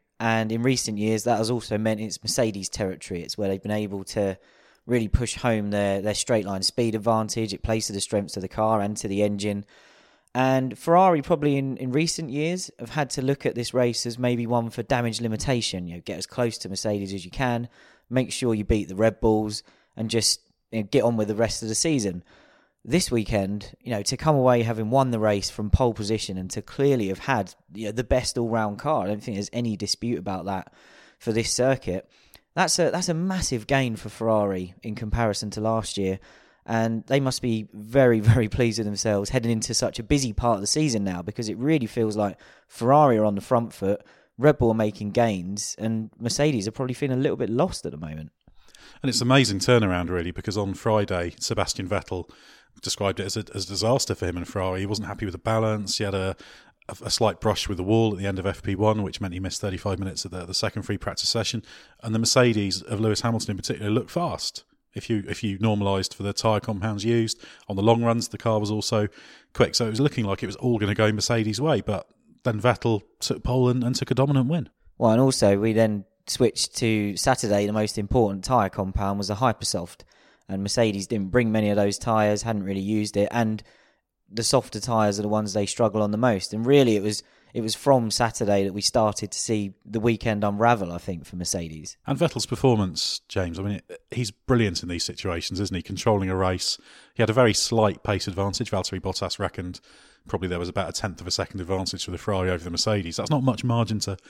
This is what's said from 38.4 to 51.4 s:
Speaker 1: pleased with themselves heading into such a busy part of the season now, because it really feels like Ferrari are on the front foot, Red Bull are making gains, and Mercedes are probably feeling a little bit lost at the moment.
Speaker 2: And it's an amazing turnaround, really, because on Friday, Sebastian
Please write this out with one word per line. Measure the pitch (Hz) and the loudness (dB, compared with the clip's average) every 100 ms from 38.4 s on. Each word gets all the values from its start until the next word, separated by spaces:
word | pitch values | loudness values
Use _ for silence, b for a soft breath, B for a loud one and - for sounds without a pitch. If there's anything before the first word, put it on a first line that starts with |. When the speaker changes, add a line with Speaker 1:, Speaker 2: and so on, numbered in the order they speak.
| 107 | 2
Speaker 1:
pleased | - 120 110 | 2 0 0
with | 104 | -4
themselves | 101 113 101 101 | -2 0 0 0
heading | 131 117 | 0 0
into | 113 107 | 0 0
such | 110 117 - | -2 -2 -4
a | |
busy | 110 143 127 | 0 0 2
part | 101 120 104 | 0 2 2
of | |
the | 104 | 0
season | 151 156 110 | 0 2 0
now, | 98 87 | 0 -4
because | 87 113 107 | -6 -6 -6
it | 107 | -2
really | 139 160 113 | 2 2 2
feels | 120 110 104 | 0 0 2
like | 101 - b b b | -2 -2 b b b
Ferrari | - 117 147 143 110 | -2 4 6 8 6
are | 107 | 4
on | |
the | 98 | 0
front | - 123 117 | 0 0 0
foot, | - 95 101 - b b - | -4 -2 -2 -6 b b 2
Red | 143 147 | 4 6
Bull | 120 | 2
are | 113 | 4
making | 107 - 104 | 0 -2 -2
gains, | 110 117 95 87 101 - - | 2 2 0 -4 -8 -8 -6
and | 113 110 110 - | -4 -4 -6 -8
Mercedes | 117 - 151 123 98 | -4 0 2 2 -2
are | |
probably | - 127 | -4 -6
feeling | 123 139 127 | -2 -2 0
a | |
little | 139 - | 0 -2
bit | 101 | -2
lost | 120 180 - - | 0 0 -2 -10
at | |
the | 76 | -10
moment. | 80 78 78 _ _ - B B B B | -10 -10 -14 _ _ -20 B B B B
Speaker 2:
And | 135 | -4
it's | - | 0
an | 123 | 4
amazing | 135 113 98 | 6 4 2
turnaround, | - 123 101 90 85 | 4 4 4 0 0
really, | 90 85 | -2 -4
because | 87 110 98 | -6 -4 -4
on | 98 95 | -4 -4
Friday, | 117 107 101 90 87 | 0 2 2 -2 -4
Sebastian | - | -6